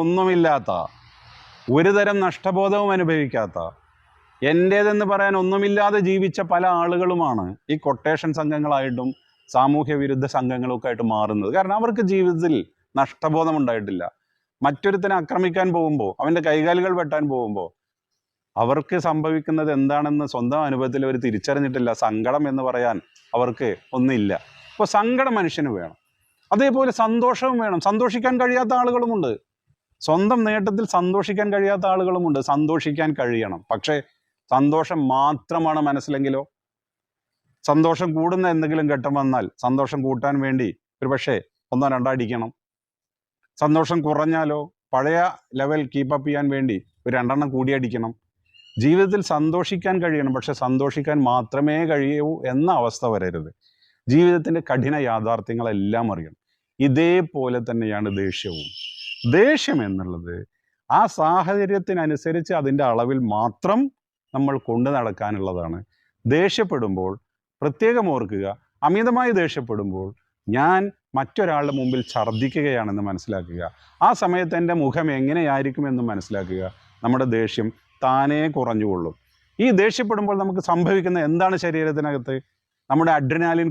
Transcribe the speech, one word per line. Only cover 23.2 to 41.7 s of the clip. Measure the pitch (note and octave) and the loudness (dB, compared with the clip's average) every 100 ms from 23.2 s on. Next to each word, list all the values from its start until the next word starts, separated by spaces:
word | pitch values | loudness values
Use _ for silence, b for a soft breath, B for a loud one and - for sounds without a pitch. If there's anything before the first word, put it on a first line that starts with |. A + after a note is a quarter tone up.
| _ A#2+ | _ -2
അവർക്ക് | B2 A2+ B2 F2+ - B2+ | -2 -2 -4 -4 -6 0
ഒന്നുമില്ല. | C3 B2 G2+ F2+ - - - | 2 2 0 -2 -6 -20 -10
അപ്പോൾ | - G#3 G#3 | -2 0 2
സങ്കടം | A3+ B3+ C4+ A3 | 0 0 0 0
മനുഷ്യന് | E3 - C#3+ G2 | -2 -2 -4 -4
വേണം. | E2 - _ _ _ _ - | -8 -14 _ _ _ _ -2
അതേപോലെ | G#3 C#4 C4 C4 - | 2 2 2 0 2
സന്തോഷവും | A3 A#3 B3 B3 C4 B3 | 0 2 2 2 0 0
വേണം. | G#3+ E3+ G3 | -2 0 0
സന്തോഷിക്കാൻ | G#3+ B3 A3+ B3+ B3 | 0 0 0 0 2
കഴിയാത്ത | B3 B3 A#3 B3+ | 2 2 2 2
ആളുകളുമുണ്ട്. | B3 B3 A#3+ G#3+ C3+ G#2 _ _ _ _ _ - - | 2 0 0 0 -2 -4 _ _ _ _ _ -6 0
സ്വന്തം | E3 G#3 B3 G#3+ | 2 4 2 2
നേട്ടത്തിൽ | G#3+ G3+ G3+ A3 F#3 | 0 0 -2 0 0
സന്തോഷിക്കാൻ | F3+ G3 F#3 G3+ G#3 | 2 0 0 -2 0
കഴിയാത്ത | G3+ G3 G3+ F#3+ | 2 2 2 2
ആളുകളുമുണ്ട്. | F#3+ F#3 F3+ E3+ C#3 C3 | 2 2 0 0 0 0
സന്തോഷിക്കാൻ | C#3+ D3+ D#3+ D3+ D3 D#3 C#3+ | 0 2 0 -2 -2 -2 0
കഴിയണം. | B2 A#2 G#2 F2 - | 0 0 -2 -6 -6
പക്ഷേ | A2+ - D3 - _ _ _ - | -4 -2 -4 -4 _ _ _ 0
സന്തോഷം | B2+ C#3+ D#3 D#3 E3 C3 | 2 4 2 0 -2 0
മാത്രമാണ് | C3 C#3+ D3 - E3 D#3+ D#3 D3 | 2 2 0 -4 -2 0 0 0
മനസ്സിലെങ്കിലോ, | C#3 D3+ C#3 C#3 C3+ C#3+ _ _ _ _ _ _ _ _ _ _ _ - | -2 -4 -4 -2 -4 -6 _ _ _ _ _ _ _ _ _ _ _ 2
സന്തോഷം | D3 E3 E3 F3+ D#3 | 4 4 2 0 0
കൂടുന്ന | E3+ F#3 F3+ | 0 2 2
എന്തെങ്കിലും | E3 D#3 D#3+ D3 | 0 0 0 0
ഘട്ടം | C#3 C#3+ C#3+ | 0 0 0
വന്നാൽ | C3+ B2+ F#2 - | 0 0 -4 -4
സന്തോഷം | B2 C3+ C3 C#3 C3 | -2 0 0 -2 -2
കൂട്ടാൻ | B2 C#3 C#3+ C3+ | -2 0 0 0
വേണ്ടി | C3 G#2+ - _ - | 0 -2 -6 _ -6
ഒരു | C3 | -2
പക്ഷേ | C3+ - A2 - _ - | -2 0 -2 -4 _ -4